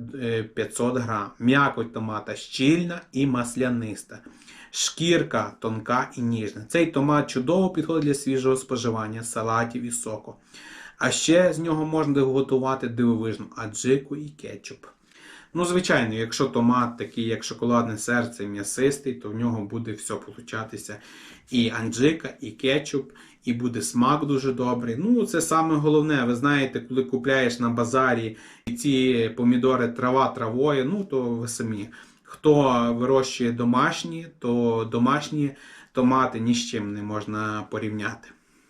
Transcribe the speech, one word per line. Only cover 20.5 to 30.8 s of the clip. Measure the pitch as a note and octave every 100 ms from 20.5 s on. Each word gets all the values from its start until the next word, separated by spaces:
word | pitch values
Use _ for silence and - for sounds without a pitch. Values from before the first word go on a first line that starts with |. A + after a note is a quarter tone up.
| A2+ A2 G#2 - G#2+ - - - - -
І | B2+ A2+ A#2
аджика, | A2+ A2+ C#3 D#3+ B2 -
і | A2+
кетчуп, | - C3 C#3+ D3+ C#3+ C3+ - - _
і | -
буде | A#2 B2 A#2
смак | C3+ B2 B2+ D3+ D3
дуже | C#3 C3+
добрий. | B2 B2 A#2+ A#2 A2+
Ну, | G3 A#3+ G3
це | E3+
саме | D#3 D#3+ D#3+
головне. | D3+ D3+ D3+ D3+ C#3+
Ви | A#2+
знаєте, | A#2+ C#3+ C#3+ C3 -
коли | - C3
купляєш | B2 B2 B2+ C3+ B2 A#2+
на | A#2+
базарі | A#2 A#2 C3 C3 A#2 A2+ A2 - - - -
ці | D3 C3 C3 A#2+ A2+ A2+
помідори | A#2+ B2 C3 B2+ A#2
трава | A#2 B2+ C3 B2+
травою, | - A2+ A#2+ D3 C#3